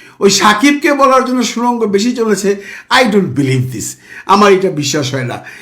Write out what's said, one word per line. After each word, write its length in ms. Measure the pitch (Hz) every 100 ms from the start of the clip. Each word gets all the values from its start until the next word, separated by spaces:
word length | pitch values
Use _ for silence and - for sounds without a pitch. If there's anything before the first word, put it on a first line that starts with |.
| - -
ওই 100 | 202
সাকিবকে 640 | - 220 208 285 285 302
বলার 320 | 277 262 262
জন্য 180 | 247 254
সুরঙ্গ 440 | 220 233 240 233 214
বেশি 260 | 196 247
চলেছে। 440 | 233 220 196 196 202 - - -
I 140 | 247
don't 300 | 240 202 160
believe 420 | 139 131 127 123 107
this, 80 | - - - - -
আমার 260 | 202 202
এটা 180 | 185 185
বিশ্বাস 440 | 151 143 156 127
হয় 100 | 139
না। 200 | 123 101 - -